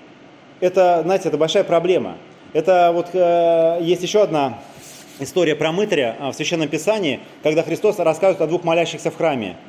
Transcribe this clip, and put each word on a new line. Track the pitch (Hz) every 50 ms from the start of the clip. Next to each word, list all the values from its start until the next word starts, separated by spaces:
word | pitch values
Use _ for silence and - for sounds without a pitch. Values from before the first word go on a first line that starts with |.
| - - - - - - - - - - - -
это, | 185 185 185 190 185 180 175 165 160
знаете, | 175 190 185 185 160
это | 143
большая | 147 156 160 - - 180
проблема. | - 170 170 165 180 185 147 113 92 85 - - - - - - - -
Это | 156 156 190 185 180 175 170 170
вот, | 170 165 -
э, | - 185 180 170 170 170 170 170 170 165 165 165 170 170
есть | 165 165 180 170
ещё | 180 165 - 214
одна | 202 170 160 151 139 131 110 - - - - - - - - - - - - -
история | 135 131 - 185 170 156 147
про | 147 156 160
мытаря, | 165 190 214 214 185 151 127 113 110 -
а, | 143 135
в | 120
Священном | - 156 - 175 165 156 143
Писании, | 165 156 156 202 220 214 185 147 120 - - - - -
когда | - 147 156 160
Христос | 151 151 165 - - 214 185 -
рассказывает | 170 160 156 156 196 190 170 170
о | 165
двух | 151 170 165 160
молящихся | 165 165 170 165 - - 147 - 165
в | 156
храме. | - 170 160 139 123 107 92 87 - -